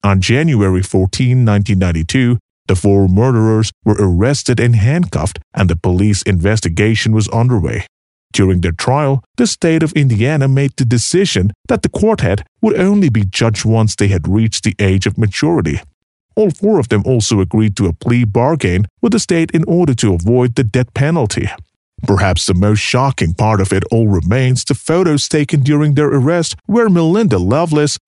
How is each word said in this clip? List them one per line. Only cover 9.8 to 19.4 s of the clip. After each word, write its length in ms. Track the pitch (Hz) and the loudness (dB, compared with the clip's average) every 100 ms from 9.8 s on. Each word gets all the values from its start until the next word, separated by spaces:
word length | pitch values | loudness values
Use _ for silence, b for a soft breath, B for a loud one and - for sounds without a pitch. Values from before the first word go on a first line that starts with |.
of 100 | 156 | 0
Indiana 540 | 156 135 107 123 151 135 | 0 0 2 0 0 0
made 260 | 135 139 - | 0 0 -2
the 100 | 120 | -2
decision 680 | 120 - 175 196 101 95 - - | 0 0 0 0 0 -2 -4 -4
that 140 | 120 | -2
the 80 | - | -2
quartet 560 | - 208 220 87 101 - _ | 0 0 0 0 -2 -6 _
would 180 | 220 - | -2 0
only 300 | 185 208 170 | 2 2 2
be 140 | 110 | 0
judged 420 | 98 - 117 107 107 | -2 -2 -2 0 0
once 300 | 113 110 - | 0 0 0
they 140 | 101 | -2
had 180 | 92 78 | 0 0
reached 360 | 101 113 - | 0 0 -2
the 120 | 113 - | -6 -2
age 260 | 98 95 101 | 0 0 -2
of 100 | - | -2
maturity. 640 | 110 - 151 165 80 71 - _ _ _ _ - | -4 0 0 0 -2 -4 -10 _ _ _ _ -2
All 160 | 214 | -2
four 280 | 151 202 202 | 0 0 0
of 100 | 113 | 0
them 120 | 107 98 | 0 0
also 360 | 123 104 107 | 0 0 0
agreed 340 | 92 107 110 98 | 0 0 0 0
to 100 | 95 | -2
a 60 | |
plea 300 | 82 - 120 | -2 -2 0
bargain 640 | 120 104 127 160 92 90 104 _ | 0 0 0 0 0 0 -2 _
with 120 | 240 | -2
the 60 | 214 | -2
state 300 | - 170 | 0 -2